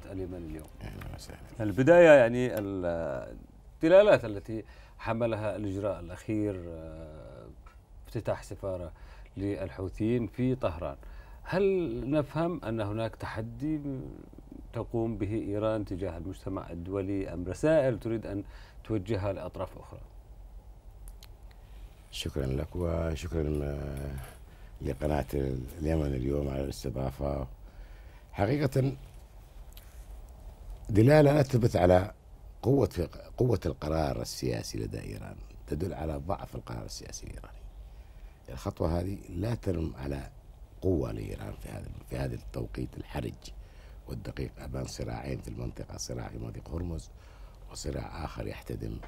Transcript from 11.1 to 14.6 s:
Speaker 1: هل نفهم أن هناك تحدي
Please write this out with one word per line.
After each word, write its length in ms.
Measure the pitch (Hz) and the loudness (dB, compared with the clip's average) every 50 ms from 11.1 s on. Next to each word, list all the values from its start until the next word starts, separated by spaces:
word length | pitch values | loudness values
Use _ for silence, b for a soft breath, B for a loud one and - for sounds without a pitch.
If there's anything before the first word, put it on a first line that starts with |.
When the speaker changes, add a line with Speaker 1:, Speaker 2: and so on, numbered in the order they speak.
| b b b b b b b | b b b b b b b
Speaker 1:
هل 600 | - - 185 202 196 196 185 170 131 113 123 120 131 | -2 2 4 4 4 4 2 2 0 -2 -4 -2 2
نفهم 560 | 151 156 135 131 - 156 170 170 175 - - | 2 2 2 2 0 0 0 0 0 -2 -2
أن 160 | 110 113 113 | -2 -2 0
هناك 340 | 104 101 104 110 113 110 - | 0 0 0 -2 -2 -2 -4
تحدي 640 | - - - - - 113 117 117 117 139 156 156 147 143 143 135 127 76 65 - 50 - - - - - - - - | -6 -8 -6 -4 -6 -6 -6 -6 -4 -2 -2 -2 -2 -4 -4 -6 -6 -6 -8 -10 -12 -14 -16 -16 -18 -16 -16 -16 -14